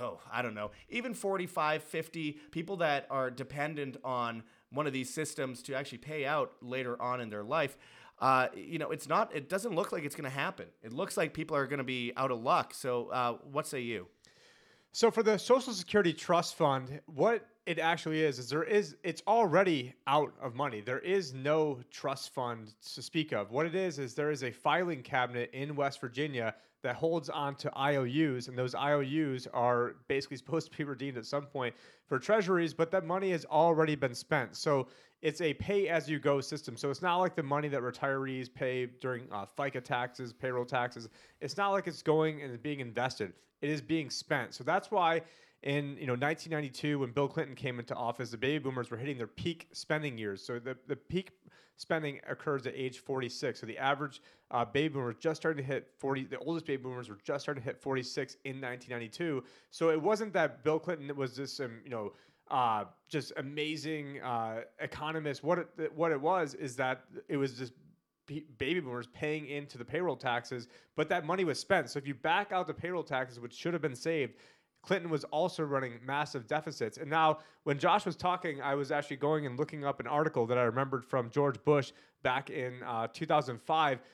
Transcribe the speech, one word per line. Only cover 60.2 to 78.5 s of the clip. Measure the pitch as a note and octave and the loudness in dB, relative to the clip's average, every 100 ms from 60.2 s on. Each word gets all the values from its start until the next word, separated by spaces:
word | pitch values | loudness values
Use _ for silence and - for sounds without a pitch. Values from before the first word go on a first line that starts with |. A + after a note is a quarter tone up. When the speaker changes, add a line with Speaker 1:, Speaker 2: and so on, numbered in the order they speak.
| A3 | 0
Speaker 2:
that | F3+ D#3 - | 2 2 2
Bill | D3+ D#3 | 0 2
Clinton | D#3+ E3 C#3 C#3+ | 0 -6 -4 -2
was | C3 | -4
this, | A#2 C#3 - | -4 -8 -4
um, | B2+ A2+ | -6 -8
you | C#3 | -8
know, | A#2 G#2 - _ _ - | -6 -6 -8 _ _ -2
uh, | C#3 A#2+ G#2+ F#2 - - | 2 4 2 -2 -10 -6
just | D3+ B2+ - | -4 -4 -6
amazing, | C#3 D3 D3+ D#3 D#3 D#3 C#3+ C#3 | -6 -4 -4 -4 -4 -4 -6 -8
uh, | B2+ A#2+ A2 A2+ - - | -4 -2 -2 -4 -8 -8
economist. | D3+ - D3+ D#3+ D3+ C3 | -8 -6 -4 -2 -2 -4
What | C#3+ F3 | 0 0
it, | F3+ - D#3 | 0 -4 -6
what | - E3 | 0 2
it | C#3+ | 2
was | D#3 F#3 D3+ | 2 2 0
is | C3+ C#3+ A#2+ | -4 -8 -2
that | C3 C3+ - A#2+ - | 0 0 -6 -16 -4
it | C#3+ | 0
was | C3+ A#2+ | 0 -2
just | B2 - - _ _ _ - | -10 -12 -20 _ _ _ -12
p-, | D3 D3+ A#2 | -12 -10 -4
baby | C3 F3+ | 0 0
boomers | C3+ B2 A#2 | -2 -6 -8
paying | - D3+ D#3 C#3+ | -6 -2 -2 -4
into | C#3+ C#3+ B2 | -8 -8 -12
the | |
payroll | A#2 D3 F3+ | -6 -2 0
taxes, | B2+ C3 A#2+ A#2+ B2+ A#2 - _ | 0 0 -2 -2 -8 -8 -18 _
but | - D#3 | -4 0
that | F3+ D#3 | 0 0
money | F#3 | 0
was | F3 C3 | 2 0
spent. | - F#3+ B2+ | 4 2 4
So | D3 | -4
if | C3+ | -6
you | |
back | C3 D#3+ F3+ G3+ | -4 2 2 2
out | F#3 D#3+ | -2 -2
the | |
payroll | D3 E3+ F3+ | -4 -4 -4
taxes, | D3+ C3+ B2+ A#2+ | -2 -2 -2 -6
which | A#2+ | -12
should | - E3+ | -6 -2
have | E3+ | 0
been | D3 B2 | -2 -4
saved, | E3 E3 A#2+ - - _ _ _ | -2 0 0 -4 -20 _ _ _
Clinton | - F#3+ E3+ | -2 0 0
was | D#3 | -2
also | - D3+ F3 E3+ | -2 0 0 0
running | D3+ C#3 C3 A#2 B2+ | 0 0 -2 -6 -4
massive | C#3 D3+ C#3 A2 | -2 -2 -4 -2
deficits. | D3+ D#3 C3 A2+ - | -2 -2 -4 -4 -4
And | D3+ | -2
now, | D#3+ D#3+ D3+ - _ | 4 6 4 -2 _
when | - C#3+ | -2 2
Josh | E3+ G3 G3 | 6 4 2
was | |
talking, | D#3+ F3+ F3+ E3+ | -2 0 0 -2